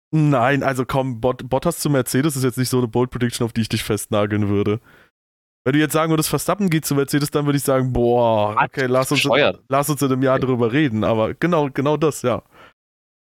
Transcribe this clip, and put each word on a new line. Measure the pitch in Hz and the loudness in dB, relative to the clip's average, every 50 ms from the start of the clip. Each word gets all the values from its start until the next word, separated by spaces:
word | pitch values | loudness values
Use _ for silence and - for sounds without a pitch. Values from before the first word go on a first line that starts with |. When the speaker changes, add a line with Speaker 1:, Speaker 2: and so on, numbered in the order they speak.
| _ _ | _ _
Speaker 1:
Nein, | - 156 151 147 143 123 113 131 143 139 - | 0 2 2 4 4 2 2 2 2 2 0
also | 135 135 123 127 | 0 -2 -2 -2
komm, | - - 135 131 131 123 110 | -2 -2 -2 -2 -4 -4 -2
Bot-, | 113 127 127 127 - 123 | -2 -2 -2 -4 -6 -4
Bottas | 127 135 - 175 165 - | -4 -2 -2 -2 -4 -2
zu | - 151 | -2 0
Mercedes | 147 135 123 - - 135 135 165 135 135 | 0 0 0 0 0 0 0 0 0 0
ist | 131 | -2
jetzt | 127 117 127 | -2 0 -2
nicht | 127 - | -2 0
so | - 123 | 0 0
eine | 123 113 | 0 0
Bold | 110 120 127 123 | 0 0 -2 -2
Prediction, | - 123 123 120 - - 120 | -2 -2 -4 -4 -2 -2 -4
auf | 113 | -4
die | - 113 | -2 -4
ich | 110 - | -4 -2
dich | - 113 - | -2 -4 -2
festnageln | - 110 101 - - 110 104 104 104 107 104 104 98 | -2 -4 -4 -4 -2 -2 0 0 0 0 0 0 0
würde. | 101 101 101 104 104 110 - _ - - _ _ _ _ _ _ _ _ _ _ _ _ - | 0 0 0 0 -2 -4 -6 _ -20 -20 _ _ _ _ _ _ _ _ _ _ _ _ -4
Wenn | 123 139 | 0 0
du | 147 | 2
jetzt | 156 143 | 2 2
sagen | - 156 160 165 | 0 0 0 0
würdest, | 160 156 156 - | 0 0 0 -2
Verstappen | - 139 - - 175 196 202 185 | -2 -4 -2 -2 -2 0 0 0
geht | 160 160 - | 0 -2 -2
zu | - 147 | 0 0
Mercedes, | 139 139 - - 147 143 147 | 0 0 0 0 -2 0 0
dann | - 147 147 | -2 -2 0
würde | 143 143 139 | 0 0 0
ich | - | 2
sagen, | - 135 131 131 131 | 2 2 2 2 0
boah, | 123 120 120 120 120 123 120 117 113 107 104 104 104 | 0 2 2 2 2 4 2 2 2 2 2 0 0
Speaker 2:
Was? | 120 143 | 0 -2
Speaker 1:
okay, | - - 143 135 | -2 -2 -2 0
lass | 127 123 131 135 - | 2 2 2 2 2
uns, | 151 135 - | 0 0 2
Speaker 2:
Bescheuert. | 143 117 139 139 101 92 - _ - | 2 4 4 4 2 0 -2 _ -2
Speaker 1:
lass | 131 139 143 143 | -2 0 0 0
uns | 151 127 | 0 0
in | 139 135 131 | 0 0 0
einem | 127 135 | 2 2
Jahr | 131 131 131 | 2 2 2
Speaker 2:
Okay. | 131 | 0
Speaker 1:
drüber | 127 131 117 120 113 | 0 0 0 0 0
reden, | 110 147 156 135 110 107 101 | 2 2 0 0 0 0 0
aber | 85 117 110 110 80 - | 0 0 0 0 -2 -2
genau, | - - 170 175 160 147 135 | -2 -2 0 2 2 0 0
genau | 127 - 131 147 151 147 | -2 -2 -2 0 0 2
das, | 165 151 - - | 0 0 0 0
ja. | - 127 110 - - _ _ - - - _ _ _ _ _ _ _ _ _ _ | -2 -2 -2 -2 -6 _ _ -20 -20 -20 _ _ _ _ _ _ _ _ _ _